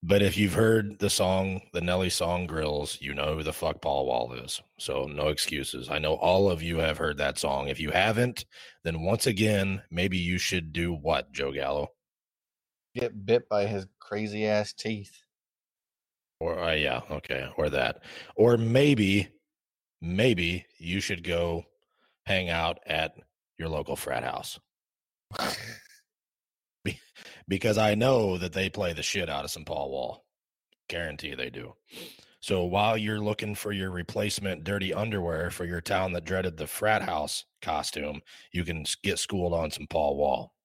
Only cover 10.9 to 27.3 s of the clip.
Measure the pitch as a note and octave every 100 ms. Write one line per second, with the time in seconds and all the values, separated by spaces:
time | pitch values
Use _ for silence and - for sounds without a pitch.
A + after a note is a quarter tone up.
10.9 | E2 D2 D2 - - C#2 C#2 C2+ D2 C#2+
11.9 | _ _ _ _ _ _ _ _ _ _
12.9 | A#2+ A#2+ G#2+ G2 A#2 - G#2 G2+ G#2 F#2+
13.9 | _ - G#2 G#2+ G#2 G#2+ G#2 G#2 - A2+
14.9 | G#2+ G2 - _ _ _ _ _ _ _
15.9 | _ _ _ _ _ E2 E2+ E2+ D#2 D2
16.9 | B1 - D2+ - C2 C2+ - D2+ C#2 B1
17.9 | - - - - - A#2 A#2 A2+ A#2+ D3
18.9 | C3+ G2+ G2 F#2+ _ _ _ _ _ _
19.9 | _ E2 F2+ B2 G2+ F2 F2 - _ E2
20.9 | F#2+ - F2+ E2+ E2+ E2+ E2+ - _ _
21.9 | _ _ _ - F#2+ F#2 E2 E2 - -
22.9 | D#2 D#2+ - - _ _ _ D#2+ D#2 C2+
23.9 | C#2 - B1 A#1+ A#1+ - - _ _ _
24.9 | _ _ _ _ - - - - - -
25.9 | - _ _ _ _ _ _ _ _ -
26.9 | - _ - -